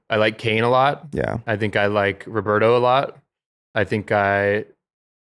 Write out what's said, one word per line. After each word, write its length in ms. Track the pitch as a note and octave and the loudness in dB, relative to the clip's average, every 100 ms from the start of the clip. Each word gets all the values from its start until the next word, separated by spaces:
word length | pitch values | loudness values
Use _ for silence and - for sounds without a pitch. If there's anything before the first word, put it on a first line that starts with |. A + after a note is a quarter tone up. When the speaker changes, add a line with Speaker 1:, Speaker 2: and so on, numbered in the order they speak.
| - | -4
Speaker 1:
I 80 | G#2+ | 0
like 220 | A2 A2 | 0 0
Kane 240 | A#2 A2 | -2 0
a 80 | A#2 | 2
lot. 380 | B2+ C#3 D3 D3 | 2 2 -2 -8
Speaker 2:
Yeah. 260 | - - - A#2 | -6 -4 -4 -4
Speaker 1:
I 100 | G#2 | -4
think 180 | G#2+ G#2+ | -2 0
I 100 | G2+ | 0
like 360 | G#2 G2+ F#2+ - | 2 0 -2 -6
Roberto 500 | A2 G2+ G#2 A2 B2 | -4 0 2 4 4
a 40 | |
lot. 380 | B2 C3 - - _ _ _ _ _ | 4 2 -2 -10 _ _ _ _ _
I 80 | A#2 | -4
think 280 | G2 A2 - | -2 -4 0
I, 520 | G#2 G2+ G2+ G2+ G#2 - _ _ _ _ _ | 0 2 2 0 -2 -4 _ _ _ _ _